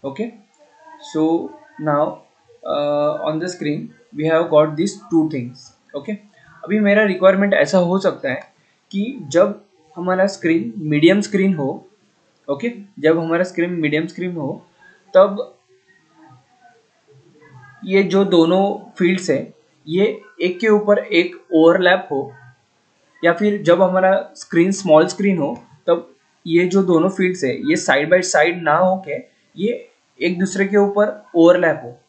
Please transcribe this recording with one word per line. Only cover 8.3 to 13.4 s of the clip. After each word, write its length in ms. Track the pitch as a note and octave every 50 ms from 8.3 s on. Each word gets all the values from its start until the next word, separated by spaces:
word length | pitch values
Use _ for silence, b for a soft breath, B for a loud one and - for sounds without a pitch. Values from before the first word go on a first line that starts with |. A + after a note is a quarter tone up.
| B2+ D#3 - _ _ _ _ _ _ _ _ _
कि 140 | - G3 G#3 A#3 C#4+ B3+ E3+ C3+
जब 340 | B2+ E3 F#3+ G3+ G3+ - _ _ _ _ _ _ _
हमारा 300 | F3 F3 F3+ F#3 F#3 F#3+ G3+
screen 460 | - - - E3+ E3 E3 - A#3+ - G#3
medium 420 | D#3 D3+ D3+ D3 D3 E3+ F#3+ G#3
screen 320 | G#3 - - G3 F#3+ F#3+ F#3
हो, 120 | D#3 C#3 C3+ E3 G3+ - _ _ _ _ _ _ _ _ _ _ _ _ -
ओके, 240 | C#3+ - - A#3+ A#3+ - - - _ -
जब 200 | C#3 D#3 D#3+ E3
हमारा 240 | E3 D#3+ E3 E3+